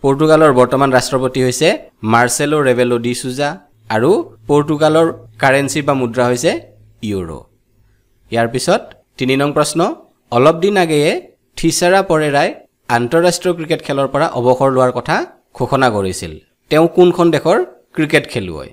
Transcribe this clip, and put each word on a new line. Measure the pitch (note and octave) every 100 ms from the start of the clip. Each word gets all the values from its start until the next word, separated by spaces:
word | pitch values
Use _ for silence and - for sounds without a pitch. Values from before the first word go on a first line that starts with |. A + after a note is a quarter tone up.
পৰ্তুগালৰ | C3+ C#3 D#3 D#3 D#3 B2+
বৰ্তমান | B2 C3+ C#3 B2+
ৰাষ্ট্ৰপতি | - C3+ C3 B2+ B2+
হৈছে | B2 D#3+ G#3+ - _ A2
মাৰ্চেলো | A2+ B2 - D3 D3+ C#3
ৰেবেলো | B2 B2 A#2+
ডি | A#2 B2
চুজা | C3 B2+ C#3+ F3+ _ _ _
আৰু | A2 B2+ A3 E4 - -
পৰ্তুগালৰ | C#3+ D3 D3+ D#3 D#3 E3 - - -
কাৰেঞ্চি | C#3 C3+ C#3 D3+ C#3+
বা | C3+
মুদ্ৰা | B2 A2+ B2
হৈছে | B2 D3+ E4 - _ _ _ A2
ইউৰো। | G2 E2+ C#2+ - _ _ _ _ _ _ _ _
ইয়াৰ | A2+ A#2
পিছত | B2+ B2+ G#3 - - _ -
তিনি | B2+ C3+
নং | C#3+ C#3+
প্ৰশ্ন, | D3 D#3+ F#3 E4 _ _ _
অলপ | B2 C#3 E3
দিন | F#3+ G#3
আগেয়ে | E3+ D3+ D3 C4 - _ _ -
থিছাৰা | E3 D#3 F3 G3 F#3+
পৰেৰাই | D#3+ D3+ C#3 F3 D#4 - _ _ A#2+
আন্তঃৰাষ্ট্ৰীয় | A#2+ E3 F3 E3+ F3+ E3+
ক্ৰিকেট | D#3 D#3 -
খেলৰ | C#3 C3+
পৰা | C#3 D#3+ -
অৱসৰ | B2 B2+ C3+
লোৱাৰ | C3 B2+ A#2+
কথা | A#2+ F3+ F4 _ _ -
ঘোষণা | B2+ C3+ B2+ G#2
কৰিছিল। | F#2+ F#2 F2 D2+ _ _ _
তেওঁ | D3+ E3 E3+
কোনখন | F3+ E3+ E3+
দেশৰ | D#3 D#3 G#3 F#4 - _ -
ক্ৰিকেট | D3+ D#3 -
খেলুৱৈ? | B2+ F#2+ D#2 C2